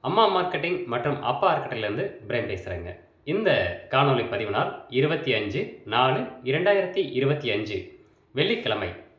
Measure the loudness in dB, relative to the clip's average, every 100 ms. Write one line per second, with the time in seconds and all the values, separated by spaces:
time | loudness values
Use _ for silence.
0 | 2 4 6 4 0 -2 -2 -2 -2 -2
1 | 0 0 0 2 2 2 -2 -4 -4 -2
2 | -4 -8 -4 -4 -2 -6 -6 -8 -10 -14
3 | -20 _ -4 0 2 2 2 -4 -2 2
4 | 4 2 0 -2 -2 0 -2 -6 -2 2
5 | 2 0 0 0 0 -4 -6 -10 -2 2
6 | 4 2 -2 -6 -2 2 4 2 2 -2
7 | -2 0 2 0 0 -2 -2 -6 -8 -18
8 | -20 _ _ -2 0 0 -2 -4 -4 -8
9 | -18